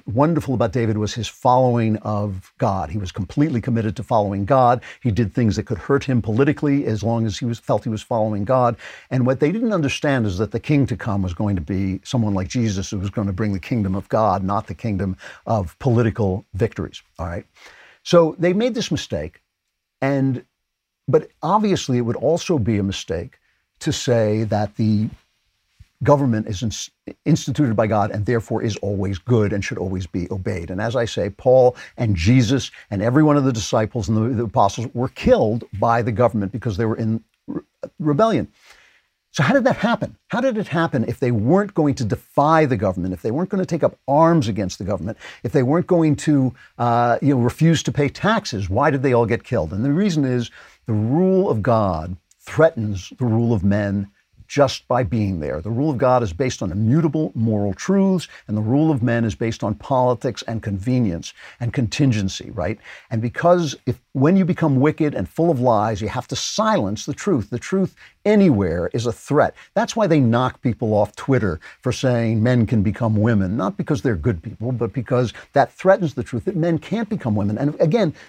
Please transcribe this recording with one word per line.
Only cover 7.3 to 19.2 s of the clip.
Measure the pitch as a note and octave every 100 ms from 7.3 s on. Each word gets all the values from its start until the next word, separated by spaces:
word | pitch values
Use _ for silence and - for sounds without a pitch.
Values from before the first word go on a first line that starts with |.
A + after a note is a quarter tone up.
| -
he |
was, | A#2+ A#2
felt | - A2+
he | A#2+
was | G#2+
following | - A#2 A2 G#2
God. | G2+ C3 A#2+ A#2+ - - -
And | C3
what | C3+ C3
they | D3
didn't | A3 A#3
understand | G3 C#3 - D3+ C3+ G#2+
is | F#2
that | G#2
the | A#2
king | - D3 B2+
to | G2+
come | - G2+
was | F#2
going | F2 G#2+ F#2+
to |
be | D2 G2 F#2+ F#2
someone | - A#2+ G#2+
like | F#2+ F#2
Jesus, | B2 A2+ G2 F#2+
who | G#2
was | G2
gonna | A2+ G2
bring | F#2+ G#2+
the | F#2+
kingdom | - A#2+ G2
of | G2 -
God, | A2 A2 F#2
not | F#2+ G2+ -
the |
kingdom | - A#2 G2 G2 F#2 - - -
of | A2 E2+ -
political | C3+ A#2 A2+ G#2+ G2 F#2 -
victories, | F#2+ A2+ - D#2 - _ -
all | F2
right? | F2 - _ - - - _
So | - F3 D#3+ -
they | F3
made | F#3+ B3
this | A3+ -
mistake, | D#3+ - F2+